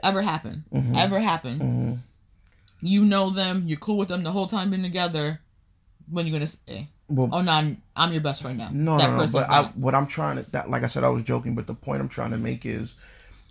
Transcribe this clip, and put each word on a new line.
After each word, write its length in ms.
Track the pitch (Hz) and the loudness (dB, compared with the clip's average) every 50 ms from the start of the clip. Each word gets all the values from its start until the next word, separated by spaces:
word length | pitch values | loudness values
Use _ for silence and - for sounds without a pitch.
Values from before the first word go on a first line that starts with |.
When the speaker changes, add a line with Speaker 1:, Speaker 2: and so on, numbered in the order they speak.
| - | 0
Speaker 1:
ever 180 | 190 196 190 | 2 2 2
happened. 420 | 208 196 156 - - - - 151 - - - | 2 0 0 -2 -4 -8 -10 -10 -8 -4 -2
Speaker 2:
Mm-hmm. 220 | 135 131 120 123 | 0 0 2 2
Speaker 1:
Ever 240 | 143 180 196 196 196 | 2 4 4 2 2
happened. 420 | 226 - 165 160 - 127 120 151 | 2 2 0 -2 -2 -6 -4 -2
Speaker 2:
Mm-hmm. 320 | 135 127 120 123 123 120 127 123 123 - _ _ _ _ _ _ _ _ _ _ _ - - - 170 | -2 0 0 0 0 -2 -4 -6 -8 -14 _ _ _ _ _ _ _ _ _ _ _ -20 -12 -6 0
Speaker 1:
You 180 | 180 196 202 208 | 2 4 6 6
know 240 | 202 202 196 190 190 | 6 6 4 2 2
them, 320 | 190 190 190 185 185 190 175 | 0 0 0 0 0 0 0
you're 120 | 160 156 151 | -2 -4 -4
cool 180 | - 220 208 | -2 -2 0
with 100 | 202 196 180 | 0 0 0
them 140 | 180 185 170 | -2 -2 -2
the 80 | 160 | -2
whole 160 | 185 196 190 | -2 -2 -2
time 220 | 190 226 202 185 196 | -2 -2 -2 0 0
been 120 | 190 185 185 | 0 -2 -2
together. 580 | 180 175 185 175 170 160 156 147 151 160 - _ _ _ _ _ _ _ _ _ _ _ - - - | -2 -2 0 0 0 0 0 -2 -2 -4 -6 _ _ _ _ _ _ _ _ _ _ _ -20 -12 -6
When 180 | 165 170 170 | -4 -2 -2
you 40 | 156 | -2
gonna 140 | 156 151 147 | -2 -2 -4
say, 400 | 151 - - _ - 117 98 147 - _ _ _ - | -4 -6 -10 _ -14 -12 -12 -12 -14 _ _ _ -2
Speaker 2:
Well, 200 | 147 131 127 120 | 0 2 2 2
Speaker 1:
"Oh, 100 | - 175 | 2 2
no, 100 | 180 175 | 2 2
I'm, 300 | 160 156 151 151 - - - _ - | 4 2 2 0 -2 -6 -12 _ -2
I'm 160 | 139 165 175 | 0 0 2
your 100 | 165 156 | 2 0
best 200 | 151 143 135 - - | -2 -2 -4 -4 -6
friend 140 | 123 127 113 | -8 -8 -8
now"? 100 | 110 - | -6 -4
Speaker 2:
No, 260 | 143 143 156 160 156 147 | -2 0 2 4 4 4
Speaker 1:
That 60 | 147 | 4
Speaker 2:
no, 60 | 127 | 4
no, 60 | 123 | 4
Speaker 1:
person's 160 | - 156 117 - | 2 2 2 2
Speaker 2:
but 160 | 139 127 - | 2 2 4
I, 120 | 131 147 143 | 4 4 4
Speaker 1:
not. 140 | - - | 2 -2
Speaker 2:
what 180 | - 127 131 131 | -2 0 2 2
I'm 100 | 139 143 | 2 2
trying 320 | 139 - 160 151 143 135 | 0 -2 -4 -2 -2 -2
to, 140 | 131 - - | -4 -6 -6
that, 180 | - 123 - - | -6 -6 -4 -4
like 140 | 127 123 123 | -2 -2 -2
I 40 | |
said, 160 | 123 - 135 123 | -2 0 2 2
I 60 | 127 | 2
was 140 | 123 120 113 | 2 2 0
joking, 320 | 123 123 120 120 123 120 | -2 -2 -2 -2 -2 -4
but 100 | 117 107 | -4 -6
the 80 | - 113 | -8 -10
point 260 | - - 135 139 139 | -8 -6 -4 -4 -2
I'm 80 | 135 127 | -4 -4
trying 200 | - 139 123 117 | -4 -6 -4 -4
to 60 | 117 | -4
make 260 | 113 117 117 127 120 - | -4 -2 -4 -4 -4 -6
is, 280 | 117 113 110 117 - - - - - - - - - - - - - | -6 -6 -6 -6 -8 -12 -18 -20 -20 -20 -20 -20 -20 -20 -20 -20 -20